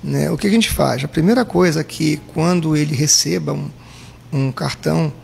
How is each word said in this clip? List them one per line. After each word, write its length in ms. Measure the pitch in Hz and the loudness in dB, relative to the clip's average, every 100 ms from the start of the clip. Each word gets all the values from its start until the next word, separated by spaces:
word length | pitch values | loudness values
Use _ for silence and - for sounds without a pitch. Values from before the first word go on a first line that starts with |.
| 147 | -4
Né, 240 | 143 147 | -2 0
o 80 | 165 | 0
que 80 | 202 | 2
a 40 | |
gente 200 | 220 220 | 2 2
faz? 320 | - 139 123 | 0 0 0
A 60 | 135 | -4
primeira 360 | - 165 240 | 0 2 2
coisa 360 | 233 175 180 156 | 2 2 2 2
é 40 | |
que 340 | - - 151 151 - | -6 -2 -2 -2 -6
quando 440 | - 165 180 160 151 | -2 0 2 2 0
ele 180 | 147 | 0
receba 580 | 135 147 - - 175 151 | 0 4 4 4 -2 -2
um, 160 | 147 143 - - - - - - | -6 -6 -12 -20 -20 -20 -20 -6
um 200 | 143 135 | -2 -2
cartão 600 | 127 - - 156 160 160 - | -2 -6 -4 -2 0 0 -4